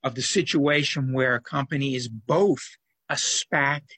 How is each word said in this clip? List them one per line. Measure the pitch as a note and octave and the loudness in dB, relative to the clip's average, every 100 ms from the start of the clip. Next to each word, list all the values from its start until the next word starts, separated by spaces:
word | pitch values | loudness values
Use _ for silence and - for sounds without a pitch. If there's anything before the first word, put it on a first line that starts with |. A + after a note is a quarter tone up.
of | C3+ A#2+ | -6 -4
the | |
situation | - G3 D#3+ D3+ D3 D3 C#3+ D3+ C3 | 0 0 2 2 2 2 0 -2 -2
where | C3 B2+ A#2+ | 2 2 0
a | |
company | - C#3+ C#3 D3 C#3 B2+ | -2 -4 -2 -2 -2 -4
is | A#2+ | -6
both | A2 - D#3 G3+ D3 - - _ _ - | -10 0 4 4 2 -4 -20 _ _ -8
a | D3 | -4
spac | - - - D#3 C#3 D3 _ | -2 -2 -2 0 0 -2 _